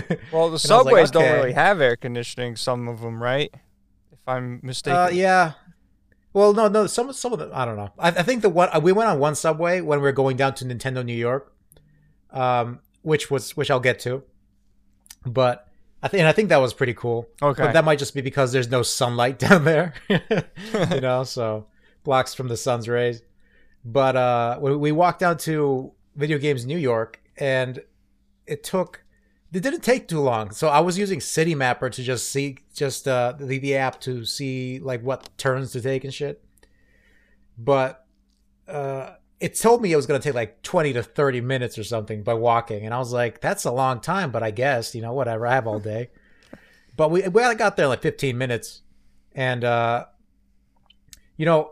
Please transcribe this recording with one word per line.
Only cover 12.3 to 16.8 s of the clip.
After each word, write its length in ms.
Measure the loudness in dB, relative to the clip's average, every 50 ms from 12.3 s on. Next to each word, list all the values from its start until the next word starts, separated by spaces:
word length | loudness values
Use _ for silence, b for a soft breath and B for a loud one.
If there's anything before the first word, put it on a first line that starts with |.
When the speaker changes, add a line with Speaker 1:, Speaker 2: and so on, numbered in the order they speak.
Speaker 1:
um, 480 | -6 -2 0 2 2 0 0 -2 -6 -14 _ _ _ _
which 280 | -2 0 0 0 0 0
was, 260 | -4 -4 -4 -4 -6
which 140 | -4 0 0
I'll 80 | 0 2
get 180 | 2 0 0 0
to, 220 | -2 -6 -6 -6 -8 _ _ _ _ _ _ _ _ _ _ _ _ _ _ _ _ -20 -20 _ -10
but 420 | -4 0 2 2 2 0 -2 -8 _ _ _ -20 _ _ -8 -6
I 40 | -2
thi-, 100 | 2 4
and 100 | 4 4
I 40 |
think 180 | 4 4 4 4
that 80 | 4 4
was 160 | 4 2 0
pretty 180 | -2